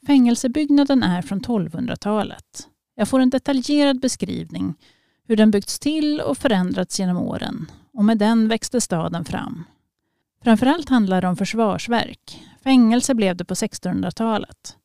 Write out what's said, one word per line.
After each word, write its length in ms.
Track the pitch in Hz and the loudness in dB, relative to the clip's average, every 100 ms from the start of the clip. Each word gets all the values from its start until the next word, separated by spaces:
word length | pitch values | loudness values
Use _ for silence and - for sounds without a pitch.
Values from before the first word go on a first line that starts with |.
| - | 4
Fängelsebyggnaden 920 | 277 240 240 262 247 302 285 277 269 | 6 6 4 0 -2 2 4 6 4
är 180 | 202 180 | 2 0
från 200 | 180 196 | -2 -6
tolvhundratalet. 1300 | - 233 165 160 - - 202 214 202 - - - - _ _ - | -2 -2 -2 -4 -6 -4 -2 -2 -2 -8 -18 -20 -20 _ _ -6
Jag 120 | 214 | 0
får 120 | 262 | 2
en 100 | 254 | 2
detaljerad 720 | 262 - 277 240 294 285 262 | 2 -2 -2 0 2 2 2
beskrivning 760 | 262 - 180 - 165 170 185 160 _ _ _ _ _ | -2 -4 -6 -6 -8 -6 -6 -6 _ _ _ _ _
hur 80 | 220 | 4
den 160 | 220 | 4
byggts 280 | 208 208 - | 4 -2 -6
till 420 | 285 311 302 294 | -4 -2 -2 -2
och 160 | - 269 | -4 -2
förändrats 640 | 277 202 180 185 185 - | 0 0 0 -4 -6 -4
genom 180 | 185 180 | -2 -2
åren, 540 | 151 - - - 160 - _ | -4 -6 -8 -10 -12 -16 _
och 120 | 262 208 | 0 0
med 120 | 226 | 2
den 300 | 208 233 220 | 2 2 2
växte 340 | 226 - 247 | 0 -4 -4
staden 440 | - 175 170 170 170 | -2 -4 -4 -6 -6
fram. 380 | 180 - 165 165 _ _ _ _ _ _ _ | -8 -8 -12 -16 _ _ _ _ _ _ _
Framförallt 460 | - 220 247 330 285 | 2 4 4 0 2
handlar 320 | 254 196 185 | 2 2 0
det 60 | 180 | 0
om 80 | 175 | -2
försvarsverk. 1080 | 196 220 220 185 - 233 - - - - - _ | -4 0 0 -2 -2 -2 -4 -8 -20 -20 -20 _
Fängelse 520 | - 262 226 240 - 254 | 2 6 6 4 2 0
blev 200 | 196 180 | 0 -2
det 100 | 175 | -6
på 100 | 185 | -4
sextonhundratalet. 1200 | 214 - 180 185 185 - 226 214 - - - - | -6 -6 -6 -4 -4 -4 -4 -4 -6 -16 -20 -20